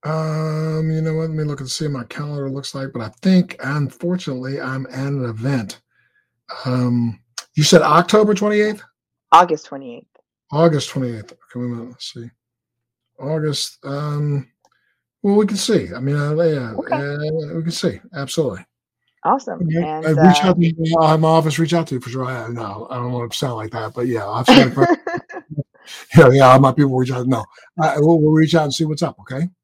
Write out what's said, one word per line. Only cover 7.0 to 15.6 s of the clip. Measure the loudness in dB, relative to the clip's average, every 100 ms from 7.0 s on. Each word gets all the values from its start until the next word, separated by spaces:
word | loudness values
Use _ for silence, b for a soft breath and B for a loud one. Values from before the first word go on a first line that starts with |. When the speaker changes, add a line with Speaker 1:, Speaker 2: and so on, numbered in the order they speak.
| -2 -6 _ -20 -8 0
Speaker 1:
you |
said | 6 6
October | 6 2 4 2 2
twenty-eighth? | 0 0 0 -2 -4 -14 _ _ _ _
Speaker 2:
August | 6 6 0 -6
twenty-eighth. | -16 -14 -18 _ _ _ _ _
Speaker 1:
August | 2 4 2 -4
twenty-eighth. | -6 -6 -8 -14
Okay, | -20 _ -8
wait | -8
a |
minute. | -8 -12
Let's | -16 -16
see. | -16 -18 _ _ _ _ _ _ _ _ _
August, | -6 -4 -4 -4 -8 -10 -10
um, | -8 -6 -4 -2 -4 -6 _ _ _ _ _ _ _
well, | 2 2
we | 2
can |
see. | -2